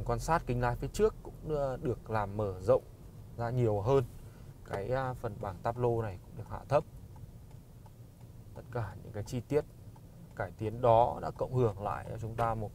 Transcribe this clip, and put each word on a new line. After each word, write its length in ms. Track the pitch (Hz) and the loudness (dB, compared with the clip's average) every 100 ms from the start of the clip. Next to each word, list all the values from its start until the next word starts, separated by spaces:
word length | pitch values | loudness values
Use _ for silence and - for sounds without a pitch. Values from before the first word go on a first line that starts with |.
| 104 | 2
quan 140 | 120 | 0
sát 240 | - 165 - | 2 2 2
kính 160 | 123 | 2
lái 140 | 123 120 | 2 0
phía 120 | 139 | -4
trước 280 | - 214 - | 2 2 2
cũng, 100 | - 110 160 | -12 -10 -2
ờ, 280 | 151 139 123 | 0 0 0
được 320 | 131 107 - | -2 -2 0
làm 280 | 110 101 101 | 0 0 0
mở 220 | 104 92 | -2 0
rộng 220 | 95 127 - - - - - - | 6 6 4 -16 -16 -14 -12 -6
ra 120 | 117 | -2
nhiều 320 | 123 117 104 | 4 4 4
hơn. 220 | 101 139 127 - - - - - - | 6 6 4 -4 -14 -14 -16 -14 -6
Cái, 220 | 101 101 | -4 0
à, 220 | 127 131 | 0 0
phần 220 | 127 117 104 | -4 -6 -6
bảng 160 | 104 90 | -6 -4
táp 140 | 117 120 | -2 2
lô 240 | 123 117 | 2 2
này 180 | 110 95 - | -2 -6 -12
cũng 120 | - | -12
được 120 | 107 | -10
hạ 100 | 107 - | -8 2
thấp. 140 | 139 - - - - - - - - - - - - - - - - - - | 2 2 -8 -16 -14 -14 -14 -16 -18 -18 -18 -18 -18 -18 -18 -18 -16 -16 -14
Tất 80 | - | -8
cả 240 | 123 107 - | -6 -6 -8
những 100 | - | -10
cái 100 | 104 | -8
chi 160 | 101 127 | -6 -6
tiết 260 | - 143 - - - - - - - - | 0 0 0 -10 -18 -16 -18 -18 -14 -6
cải 160 | 98 - | -6 -2
tiến 240 | 107 117 | -4 4
đó 380 | 123 113 120 - | 8 10 8 4
đã 100 | 156 - | -4 -4
cộng 160 | 131 | 0
hưởng 280 | 127 120 95 | 4 4 2
lại 240 | 101 65 65 | -2 -4 -4
cho 80 | 113 | -6
chúng 180 | 110 113 | -6 0
ta 200 | 117 113 | 0 0
một 160 | 104 | -4